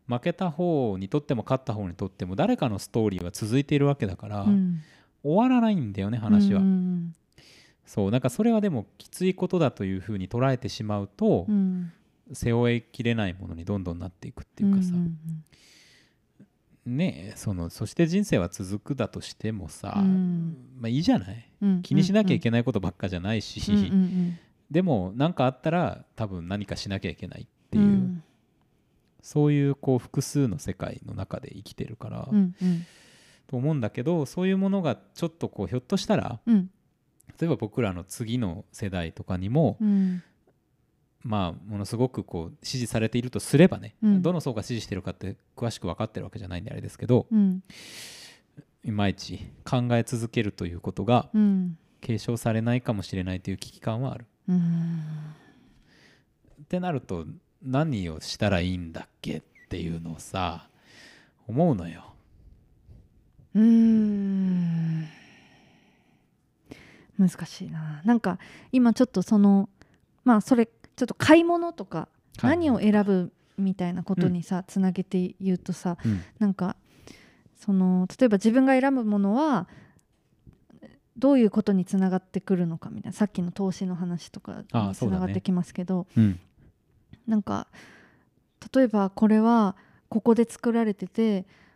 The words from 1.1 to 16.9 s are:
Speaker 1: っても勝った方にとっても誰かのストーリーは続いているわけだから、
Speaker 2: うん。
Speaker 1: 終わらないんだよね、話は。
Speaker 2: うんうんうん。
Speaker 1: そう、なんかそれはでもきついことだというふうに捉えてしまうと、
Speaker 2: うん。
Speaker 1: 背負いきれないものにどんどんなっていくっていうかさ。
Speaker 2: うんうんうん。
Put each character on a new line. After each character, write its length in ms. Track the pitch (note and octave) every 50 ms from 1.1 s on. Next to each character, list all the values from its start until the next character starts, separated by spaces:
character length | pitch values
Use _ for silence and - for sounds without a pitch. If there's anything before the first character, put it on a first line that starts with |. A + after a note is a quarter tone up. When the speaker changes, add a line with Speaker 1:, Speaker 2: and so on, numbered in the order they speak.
| - D3
Speaker 1:
っ 20 |
て 140 | - - C#3+
も 80 | A2+ -
勝 180 | - C3+ B2+
っ 20 | -
た 100 | - A2
方 140 | G#2 G2+
に 60 | F2+ F2
と 120 | - G2+
っ 20 | F#2
て 160 | _ - G2+
も 100 | F2+ F#2+
誰 220 | G#2+ E3 A3+ B3+
か 120 | A#3+ D#3+ B2
の 100 | G2+ F2+
ス 100 | - -
ト 160 | - A#2+ A2
ー 40 | G#2
リ 100 | F#2+ F2+
ー 40 | F2
は 80 | F2
続 260 | - - A2+ G#2 A#2 C#3
い 60 | C#3
て 100 | - D3
い 40 | C#3+
る 60 | C#3
わ 100 | C#3+ C#3
け 120 | - -
だ 80 | F#2+ F#2+
か 120 | - -
ら、 140 | G#2+ G#2 G2+
Speaker 2:
う 80 | G2 G#3
ん。 320 | G3+ G3 F#3 F3+ F3 D#3+ D3+ - - _ _ _ _ _ -
Speaker 1:
終 120 | C#3+ D#3
わ 120 | G3+ A#3+
ら 140 | B3+ B3+ B3
な 80 | A3+ A3
い 60 | G#3
ん 180 | F3 B2+ G#2 F#2+
だ 80 | F#2+
よ 80 | F#2+ G2+
ね、 80 | A#2
話 360 | A#2 G#2+ - G#3 G#3 G3+ G3 G3
は。 60 | G3
Speaker 2:
う 40 | F#3+
ん 20 |
う 40 | F#3+
ん 20 |
う 40 | F#3+
ん。 400 | F#3 F#3 F3+ F3+ F3 E3+ E3+ E3 _ _ _ _ - - - - - _ _ _ _ _
Speaker 1:
そ 220 | - - A#2 G2
う、 40 | F#2+
な 60 | A2
ん 40 | C3
か 80 | B2+ B2+
そ 140 | - - A3
れ 80 | A#3
は 100 | A3+ G#3+
で 80 | G3+ G3+
も 180 | D#3 A#2 F#2+ _ _
き 120 | - - -
つ 160 | - - F3+
い 100 | F#3+ F#3
こ 120 | - F#3
と 120 | F3 - F3+
だ 120 | D#3+ B2
と 140 | - - G#2
い 100 | F#2+ F#2+
う 40 | F#2
ふ 120 | F2+ -
う 60 | G#2+
に 100 | G2 F#2
捉 240 | F#2 - A#2+ B2+ C3+
え 60 | C3
て 120 | B2 - G2+
し 140 | - - A2
ま 160 | G#2 G#2 G2+
う 80 | G2
と、 380 | - _ - A3 A3 D#3+ G2+ E2+
Speaker 2:
う 40 | A2
ん。 400 | G#3 G3+ F#3+ F#3 F#3 F3+ F3+ E3+ - _ _ _ _ _ _ - C#3+
Speaker 1:
背 200 | - - A#2+ A#2
負 220 | A#2+ A#2+ A#2+ A#2+
い 60 | A#2
き 220 | - _ - - A#2
れ 120 | A#2 A#2
な 120 | A2+ G#2
い 60 | F#2 F2
も 140 | F#2 F#2
の 60 | F2+ F2
に 120 | E2 E2+
ど 120 | F#2+ G2+
ん 60 | G2+ F#2
ど 100 | F2+ E2+
ん 60 | F2
な 80 | F2+
っ 40 | F#2
て 160 | - - -
い 40 | A#2+
く 120 | - - -
っ 20 |
て 180 | _ _ - G#3+
い 80 | G3
う 40 | G3
か 60 | G3
さ。 80 | F#3 F3+
Speaker 2:
う 40 | F3
ん 20 |
う 40 | F3
ん 40 | F3 E3+ E3 D#3 D#3+ D#3+ D#3+ D#3 D#3 _ _ _ _ _ _ _ _ _ _ _ _ _ _ _ _ _ _ _ - _ _ _ _ _ _ _ -
う 40 |
ん。 80 | B2